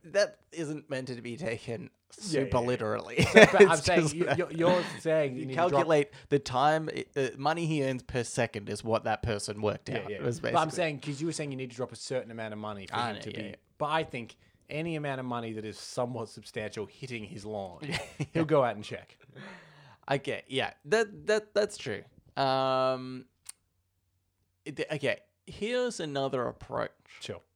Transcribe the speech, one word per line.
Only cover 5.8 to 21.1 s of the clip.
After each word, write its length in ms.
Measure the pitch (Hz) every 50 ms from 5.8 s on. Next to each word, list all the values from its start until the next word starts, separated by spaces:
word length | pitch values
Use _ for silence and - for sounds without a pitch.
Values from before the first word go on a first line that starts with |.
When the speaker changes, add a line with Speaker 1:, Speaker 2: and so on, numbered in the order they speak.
| 131 160 160 147 143 - - - - -
Speaker 1:
the 100 | 147 139
time, 500 | 139 - 127 123 139 151 156 160 160 - - - - _ _
uh, 100 | 143 135 123 -
money 300 | 135 139 151 160 170 170
he 180 | 156 160 147 135
earns 180 | 131 131 123 -
per 180 | - - 123
second 460 | 117 - - - 117 - - 104 101 104
is 120 | 104 - -
what 200 | 113 110 107 -
that 180 | 113 110 -
person 380 | - 117 107 101 - - 104 104
worked 280 | 107 104 - - _ -
Speaker 2:
Yeah, 100 | 127 110
Speaker 1:
out. 120 | 95 98
Speaker 2:
yeah. 60 | 104 190
Speaker 1:
It 40 |
was 180 | 143 123 120 -
Speaker 2:
But 140 | - - -
I'm 140 | 180 160 156
Speaker 1:
basically 80 | -
Speaker 2:
saying, 240 | 180 170 160 147 127
'cause 200 | - 151 143 135
you 60 | 156
were 60 | 170
saying 180 | 156 - 156 143
you 60 | 135
need 140 | 131 135 127
to 60 | 117
drop 160 | 120 123 120
a 40 | 113
certain 340 | - - - 135 127 104 113
amount 220 | 113 113 110 110
of 60 | 107 107
money 260 | 107 107 104 101 95
for 80 | - -
Speaker 1:
I 140 | 113 120 117
Speaker 2:
him 40 | 104
Speaker 1:
know, 40 | 101
Speaker 2:
to 80 | 110 110
Speaker 1:
yeah, 40 | 107 110
Speaker 2:
be. 60 | 107 104
Speaker 1:
yeah. 60 | - _ _ _ _
Speaker 2:
But 100 | _ 151
I 180 | 147 156 160 160
think 320 | 156 - 123 117 - - _ _ _ _ _ _ -
any 240 | 139 151 165 170 165
amount 220 | 151 147 143 135 131
of 60 | 127
money 260 | 127 120 120 117 113 110
that 100 | 110 107
is 120 | 110 98 -
somewhat 500 | - - - - 123 120 127 123 113 104
substantial 580 | - 120 107 - - 117 107 104 - 113 101
hitting 380 | - - - 143 120 120 113 107
his 200 | 98 - 104 98
lawn, 360 | 107 107 104 98 92 87 -
Speaker 1:
<laughs> 20 |
Yeah. 160 | 151 143 170 - - - - - - -
Speaker 2:
he'll 120 | - 165 160
go 180 | 156 160 143
out 140 | 127 117 107
and 80 | 104 104
check. 340 | - - - - - - _ - - - - - - - - - - - - - - - _ _ -
Speaker 1:
I 100 | 143 139
get, 260 | - 143 113 - - -
yeah. 220 | 131 131 113 - - _ _
That, 400 | 143 180 226 226 208